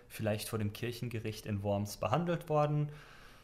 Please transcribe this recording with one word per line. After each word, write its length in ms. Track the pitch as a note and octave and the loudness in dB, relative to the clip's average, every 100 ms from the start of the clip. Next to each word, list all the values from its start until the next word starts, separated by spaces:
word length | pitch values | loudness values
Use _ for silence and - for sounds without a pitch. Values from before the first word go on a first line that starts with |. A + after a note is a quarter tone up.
| - | -14
vielleicht 400 | - A2 G#2+ - | -2 0 0 0
vor 100 | A2 | 0
dem 140 | G#2+ | 0
Kirchengericht 720 | - A#2+ A#2+ A#2+ A#2 A2 G#2+ | -2 -4 -4 -4 -2 -4 -4
in 180 | G#2+ G#2 | -2 0
Worms 360 | G2+ G2+ G#2 - | 2 2 0 0
behandelt 500 | G#2 C3+ F3 E3 - | 2 2 2 0 2
worden. 400 | D3+ D3 D3+ D3 - - - - - | 4 4 4 0 -4 -16 -18 -20 -20